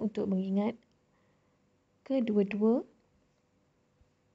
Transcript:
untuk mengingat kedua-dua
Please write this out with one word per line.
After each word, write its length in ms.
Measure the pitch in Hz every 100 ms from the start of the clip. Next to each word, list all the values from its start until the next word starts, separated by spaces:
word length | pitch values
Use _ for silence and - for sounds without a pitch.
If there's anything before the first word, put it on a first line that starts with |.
untuk 240 | 214 208 202
mengingat 480 | 190 190 196 208 233 _ _ _ _ _ _ _ _ _ _ _ _
kedua-dua 800 | - 269 226 208 202 208 214 247 - _ _ _ _ _ _ _ _ _ _ _ _ _ _